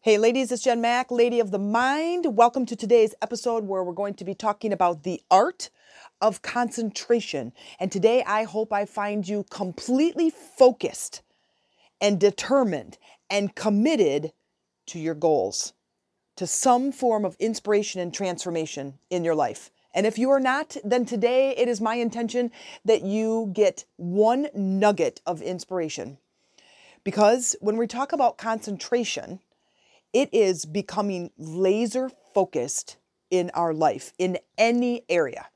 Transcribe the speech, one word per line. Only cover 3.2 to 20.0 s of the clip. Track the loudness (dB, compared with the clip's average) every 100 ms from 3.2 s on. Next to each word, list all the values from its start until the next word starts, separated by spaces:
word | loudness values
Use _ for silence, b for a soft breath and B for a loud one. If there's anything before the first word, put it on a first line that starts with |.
episode | -8 -4 -4 -4 -4
where | -4
we're | -4
going | -4 -6 -6
to | -10
be |
talking | -4 -4 -2 -4
about | 0 0 0
the | -6 -8 _
art | 4 4 -2 -16 B B B B _
of | -2 -2
concentration. | -6 -4 -2 -2 -6 -6 0 0 0 -8 -8 B B B
And | -4
today | 2 4 4
I | 2 -2 -2
hope | -4 -2
I | -2 -4
find | -4 -4 -4 -4
you | -6 -6
completely | -8 -8 -8 -2 2 2 0 -2
focused | -2 -20 6 6 6 -6 -8 -12 -14 _ _ _ _ _ _ _ _
and | 0 4
determined | 2 2 0 2 2 -2 -8 -20 b b _
and | -4 -4
committed | -4 0 2 2 4 2 2 -4 _ _ _ _ _ -16
to | -8
your | -6
goals, | -2 0 2 0 -4 -10 _ _ _ _ _ _ -12
to | -6
some | -2 2 2 0
form | -2 0 0
of | -2 -4
inspiration | -4 -4 0 0 0 -6
and | -8
transformation | -6 -6 -6 -6 -6 -6 -8 -12 -14 _
in | -2
your | 0 0
life. | 0 -4 -16 _ _
And | -2